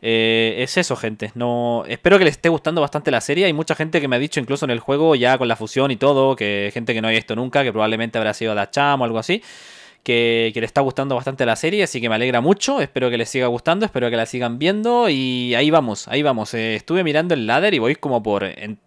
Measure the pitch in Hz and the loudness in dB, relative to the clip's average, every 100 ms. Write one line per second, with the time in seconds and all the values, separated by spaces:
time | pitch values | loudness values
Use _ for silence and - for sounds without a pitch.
0 | 117 113 113 113 113 110 127 - 175 123 | 2 2 4 4 2 0 -2 -2 -2 -2
1 | 113 110 107 120 120 120 120 117 82 117 | -4 -6 -10 -6 -4 -2 -2 -2 -4 -2
2 | - 196 175 139 170 160 - 170 143 151 | 4 6 4 2 0 0 -2 -2 -2 -2
3 | 143 127 - 147 196 151 156 156 160 160 | -2 -2 0 0 2 0 -4 -4 -2 -2
4 | 143 123 147 - 120 135 139 117 - 139 | 0 0 0 -4 -4 -4 -2 -4 -2 2
5 | 160 143 120 131 123 117 110 - 135 123 | 4 4 4 2 0 -2 -2 0 0 2
6 | 135 139 135 131 104 101 101 120 113 113 | 2 4 4 2 -2 -2 -4 -6 -4 -2
7 | 110 113 - 110 127 143 131 107 107 110 | 0 0 -2 -6 -2 0 0 0 0 0
8 | 113 113 107 104 113 104 98 - 143 143 | -4 -2 -2 -2 -4 -2 -2 0 0 2
9 | 120 113 113 190 - - - - - _ | 0 -4 -4 -6 -6 -20 -20 -20 -20 _
10 | - 120 117 117 113 113 113 - 131 127 | -2 2 2 2 0 -2 -2 0 0 -2
11 | 135 127 123 135 123 113 151 202 185 127 | -2 -2 -4 -2 0 0 0 0 -2 -2
12 | 117 110 123 123 131 196 - 277 139 - | -2 0 2 2 2 2 0 -2 -2 -2
13 | 127 120 117 131 127 120 - 175 214 135 | -2 -2 -2 0 0 0 0 0 0 -2
14 | 120 117 113 127 120 120 156 202 220 240 | -2 -2 -2 -4 -4 -2 -2 -2 0 2
15 | 233 139 131 127 123 120 147 160 127 101 | 2 0 -2 -2 0 2 6 4 4 -4
16 | - 135 147 120 104 117 113 110 - 175 | -4 0 0 0 -2 -4 -2 -4 -2 -2
17 | 175 151 175 156 110 127 196 180 117 147 | 2 0 2 0 2 2 2 2 0 0
18 | 147 123 107 101 98 - 104 107 | -2 -2 0 -2 -2 -8 -12 -14